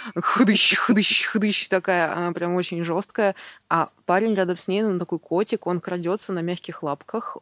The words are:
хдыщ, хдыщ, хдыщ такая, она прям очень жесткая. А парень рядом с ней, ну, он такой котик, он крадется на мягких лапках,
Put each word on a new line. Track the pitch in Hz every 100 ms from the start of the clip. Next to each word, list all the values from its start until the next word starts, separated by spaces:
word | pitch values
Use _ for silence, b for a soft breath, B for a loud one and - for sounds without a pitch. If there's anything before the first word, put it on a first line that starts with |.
| 240 -
хдыщ, | - - 214 202 - 208
хдыщ, | - 214 196 - -
хдыщ | 214 208 - -
такая, | 190 190 175 160 170
она | 175
прям | 175 175 180
очень | 175 170
жесткая. | 170 170 - - 202 B B B _
А | 165 - _ -
парень | 185 226
рядом | 196 180 180
с | -
ней, | 196
ну, | 220
он | 180
такой | 170 165
котик, | - 170 220 214 175
он | 180
крадется | - 180 170 208 -
на | 175
мягких | 170 180 - -
лапках, | 151 147 - 226 - -